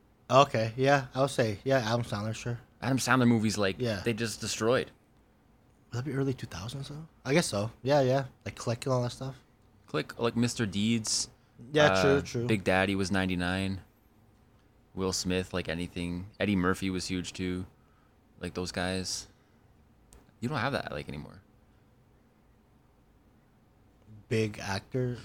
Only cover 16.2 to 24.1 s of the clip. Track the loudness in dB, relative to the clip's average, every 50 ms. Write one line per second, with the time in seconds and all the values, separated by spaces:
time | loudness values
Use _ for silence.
16.2 | -8 -12 -4 -2 0 2 4 4 4 2 2 2 -2 -2 -2 -4 -4 -4 -4 -4
17.2 | -4 -6 -8 -6 -4 -4 -4 -4 -6 -10 -14 _ _ _ _ _ _ _ _ _
18.2 | _ _ _ -12 -12 -8 -6 -6 -6 -6 -4 -4 -2 -2 -2 -4 -4 -6 -6 -8
19.2 | -10 -14 -20 _ _ _ _ _ _ _ _ _ _ _ _ _ _ _ -20 -20
20.2 | -20 -20 _ _ -6 -4 -2 -2 -2 -2 -2 -4 -4 -6 -8 -8 -8 -8 -10 -10
21.2 | -12 -12 -16 -20 -20 _ _ _ _ _ _ _ _ _ _ _ _ _ _ _
22.2 | _ _ _ _ _ _ _ _ _ _ _ _ _ _ _ _ _ _ _ _
23.2 | _ _ _ _ _ _ _ _ _ _ _ _ _ _ _ _ -20 -20